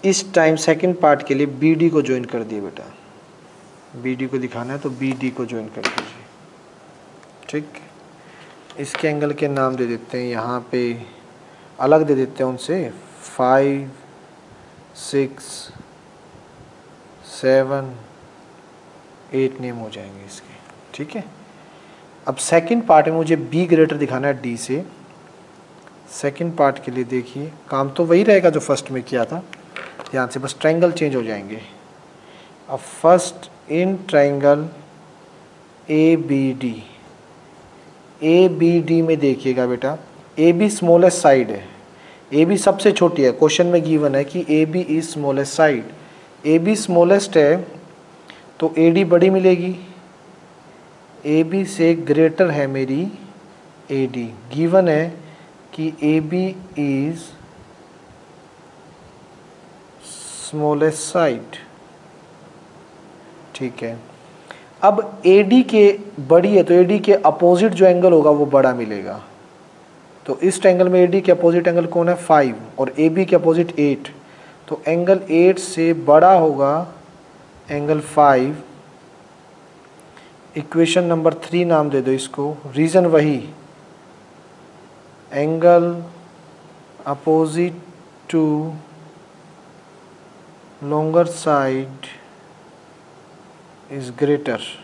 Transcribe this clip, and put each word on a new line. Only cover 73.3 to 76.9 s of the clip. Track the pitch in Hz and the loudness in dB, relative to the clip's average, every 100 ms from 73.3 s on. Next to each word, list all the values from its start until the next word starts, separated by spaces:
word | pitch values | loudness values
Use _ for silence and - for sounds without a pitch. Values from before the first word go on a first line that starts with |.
| 180 | 2
opposite | 165 165 170 - | 2 0 -2 0
eight, | 147 135 - - - - - - - | -2 -2 -8 -20 -20 -20 -20 -20 -12
तो | 151 - | -10 -4
angle | 170 175 190 190 | -2 2 0 2
eight | 160 180 185 | 4 4 2
से | - - 165 160 139 | -4 -2 0 0 4
बड़ा | 151 175 | 6 8
होगा | 190 160 139 139 151 175 | 6 4 2 0 0 -6